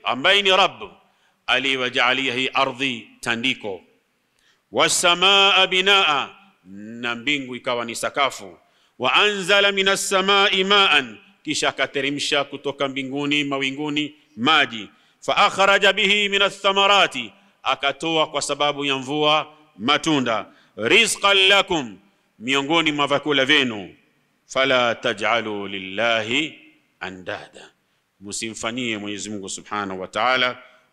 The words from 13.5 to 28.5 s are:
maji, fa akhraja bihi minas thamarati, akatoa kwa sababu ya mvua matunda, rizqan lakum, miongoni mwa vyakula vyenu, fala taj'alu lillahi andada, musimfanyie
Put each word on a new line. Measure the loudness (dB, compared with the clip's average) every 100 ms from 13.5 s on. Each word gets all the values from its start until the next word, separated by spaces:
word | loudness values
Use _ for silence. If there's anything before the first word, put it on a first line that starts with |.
| -4 -4 -6 -6 -6 -6 -10 _ -4
maji, | 2 2 2 -2 -14 _ _ _
fa | -2 2
akhraja | 2 4 4 4 4
bihi | 2 2 2 0
minas | 0 0 0
thamarati, | 0 2 4 4 2 0 -12 -16 _ _
akatoa | -4 -2 -2 -4 -4 -2 -2
kwa | -2
sababu | -4 -2 -2 -2
ya | -4 -4
mvua | -4 0 2 2 0 -12 _ -6
matunda, | 0 0 2 0 2 -2 -4 _ _ -6
rizqan | 2 4 4 2 2 4 4
lakum, | 4 2 -2 -4 -12 _ _ _ _
miongoni | -2 -2 0 0 0
mwa | 0 0
vyakula | 0 0 0
vyenu, | 4 2 2 -4 -10 -16 _ _ _ _ _
fala | -2 2 2 2
taj'alu | 0 -4 -2 -2 -2 -2 -6 -8
lillahi | -10 -8 -4 0 0 -2 -4 -4 -10 -20 _ _ _
andada, | -12 -12 -12 -12 -14 -20 -20 _ _ _ _ _
musimfanyie | -14 -10 -10